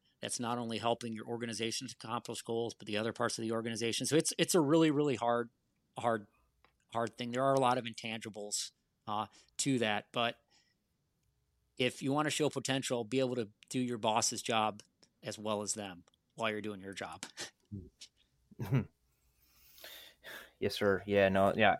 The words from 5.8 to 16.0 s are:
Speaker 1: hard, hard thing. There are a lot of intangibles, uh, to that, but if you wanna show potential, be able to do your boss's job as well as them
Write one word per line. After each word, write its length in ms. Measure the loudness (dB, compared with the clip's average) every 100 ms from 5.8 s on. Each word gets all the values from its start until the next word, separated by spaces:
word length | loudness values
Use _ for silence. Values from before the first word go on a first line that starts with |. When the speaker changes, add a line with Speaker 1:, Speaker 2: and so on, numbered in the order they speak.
| _ -4
Speaker 1:
hard, 280 | 0 0 -4 _ _ _ _ _ _
hard 240 | -4 -4 -4
thing. 120 | -4
There 140 | 0
are 100 | 4
a 60 | 6
lot 180 | 4 2
of 60 |
intangibles, 840 | -2 -8 -8 -8 -8 -10 -6 -6 -8 _ _ _ -4
uh, 200 | -2 -4 -8 _ -4
to 200 | 0 2
that, 260 | 2 0 -2
but 240 | -2 -2 -2 _ _ _ _ _ _ _ _ _ _ _ _ _ -2
if 240 | -2 0
you 100 | -2
wanna 180 | 0 0
show 180 | 0 0
potential, 560 | 0 0 0 0 -2
be 160 | 0 0
able 160 | 0 -2
to 120 | -6 _ -6
do 100 | -4
your 180 | -2 0
boss's 440 | 0 2 0 -2
job 400 | 0 2 2 -2 -14 _ _ _
as 160 | -10 -6
well 240 | -2 -2
as 120 | -2
them 300 | -6 -8 -12